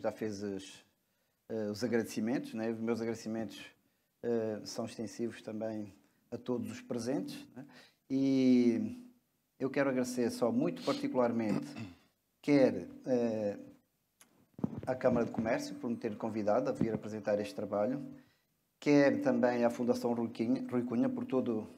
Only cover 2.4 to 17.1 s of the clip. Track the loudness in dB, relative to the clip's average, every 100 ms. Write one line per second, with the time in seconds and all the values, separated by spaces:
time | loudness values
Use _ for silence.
2.4 | -4 -4 -4 -2 -2 -2 -2 -4 -6 -6
3.4 | -6 -10 -18 _ _ _ _ _ -2 0
4.4 | 0 -4 -8 -6 -6 -6 -8 -4 -6 -6
5.4 | -10 -6 -6 -6 -8 -14 _ _ _ -10
6.4 | -4 -4 -4 -10 -8 -4 -2 -2 -4 -10
7.4 | -16 -18 -18 -20 -20 _ -4 0 4 6
8.4 | 8 8 8 4 0 -6 -16 _ _ _
9.4 | _ -6 -2 0 2 2 0 0 -2 2
10.4 | 0 2 0 0 -2 -2 0 2 2 2
11.4 | 0 -2 -4 -10 -14 -16 _ _ _ _
12.4 | 2 6 6 2 -8 -10 -2 0 2 0
13.4 | -2 -4 -12 -20 _ _ _ _ -20 _
14.4 | _ -6 -6 -4 -6 0 2 2 0 -2
15.4 | 0 0 -4 -6 -4 -4 -4 -4 -4 0
16.4 | 2 2 2 0 0 -2 -4